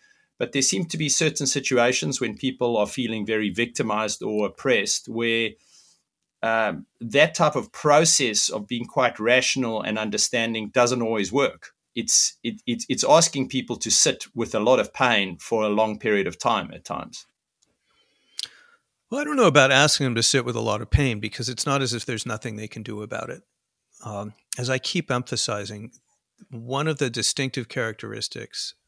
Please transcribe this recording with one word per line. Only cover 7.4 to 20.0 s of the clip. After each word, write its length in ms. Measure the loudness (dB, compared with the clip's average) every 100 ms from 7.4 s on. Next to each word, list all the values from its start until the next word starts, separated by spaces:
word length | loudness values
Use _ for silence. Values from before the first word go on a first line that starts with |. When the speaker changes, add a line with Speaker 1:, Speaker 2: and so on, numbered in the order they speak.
| 2 2
Speaker 1:
of 180 | -6
process 760 | -4 4 6 6 4 2 0 -2
of 180 | -4 -6
being 180 | -6 -4
quite 340 | 0 0 2
rational 640 | 4 4 4 -2 -2 -2
and 160 | -4 -4
understanding 720 | -4 -2 0 0 -2 -4 -2
doesn't 320 | 2 4 2
always 300 | 0 0 0
work. 400 | 2 0 -2 -20 _ _
It's, 440 | -8 0 2 2 -2
it, 180 | -8 -8 -6
it's, 180 | -4 -4
it's 160 | -2
asking 460 | 6 6 6 0 -2
people 280 | -4 -4 -6
to 140 | 0
sit 340 | 2 2 0 -8
with 220 | -6 -2 0
a 40 |
lot 200 | 4 4
of 140 | 2
pain 440 | 0 2 2 0 -6
for 240 | -4 0
a 60 | 0
long 300 | 2 0 0
period 280 | 0 0 0
of 100 | -2
time 340 | 0 0 -2
at 120 | -12 -10
times. 400 | -8 -8 -14 -20 _ _ _ _ _ _ _ _ _ _ -14 -14 -14 _ _ _ _ -8
Speaker 2:
Well, 120 | -6
I 20 |
don't 140 | -2 4
know 80 | 6
about 260 | 8 8
asking 340 | 8 6 4